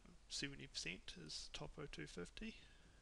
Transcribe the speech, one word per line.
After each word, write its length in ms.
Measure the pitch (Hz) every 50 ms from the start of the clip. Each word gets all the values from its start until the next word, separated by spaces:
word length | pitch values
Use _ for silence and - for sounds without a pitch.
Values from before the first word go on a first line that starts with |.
| - - - - - -
seventy 360 | - - 143 139 139 135 135
percent 480 | 135 - - - 165 180 - - - - 180 160
is 260 | 151 - - - - -
Topo 320 | - - - - 156 147 143
two 160 | - 160 151
fifty. 480 | - - 180 175 - - - 220 220 - - - - - - - - - -